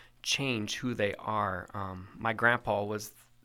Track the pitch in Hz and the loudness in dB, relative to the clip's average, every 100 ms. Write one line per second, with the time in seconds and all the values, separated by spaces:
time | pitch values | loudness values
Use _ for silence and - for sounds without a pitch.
0 | - - - - 139 117 104 - 127 113 | -20 -10 -2 0 0 0 -2 -2 -2 2
1 | 104 - - 107 101 92 - 104 95 92 | 0 0 -2 0 0 -2 -6 -6 -6 -8
2 | 92 - 113 110 117 120 120 104 104 107 | -12 -4 -2 4 6 4 2 0 0 -4
3 | - - - - | -6 -14 -20 -20